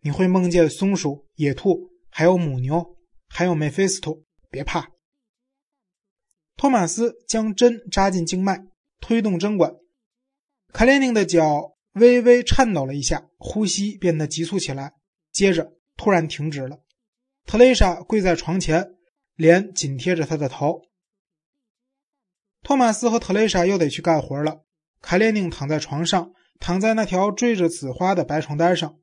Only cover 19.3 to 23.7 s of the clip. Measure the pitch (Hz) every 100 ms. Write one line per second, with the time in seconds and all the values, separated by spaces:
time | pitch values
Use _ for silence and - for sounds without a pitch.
19.3 | - 160 175 208 - 139 135 180 175 147
20.3 | 156 143 - 147 - _ _ _ _ _
21.3 | _ _ 285 240 _ 254 _ _ _ _
22.3 | _ _ _ - 277 240 214 240 233 -
23.3 | 196 220 190 175